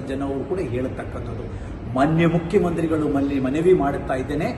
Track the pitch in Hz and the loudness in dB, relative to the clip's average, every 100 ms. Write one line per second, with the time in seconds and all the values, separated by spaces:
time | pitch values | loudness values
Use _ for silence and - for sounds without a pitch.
0 | 131 135 139 135 120 185 123 120 127 - | -6 -4 -4 -4 -4 -4 -2 -2 -4 -6
1 | 120 127 117 110 110 - - - - 123 | -8 -8 -8 -8 -8 -10 -10 -10 -4 2
2 | 147 165 170 170 - 202 175 165 160 156 | 4 4 4 2 2 2 2 0 0 0
3 | 143 139 139 139 127 151 175 175 143 135 | 2 0 0 0 0 2 6 6 4 -2
4 | - 131 127 147 214 | -2 -4 -2 -2 -2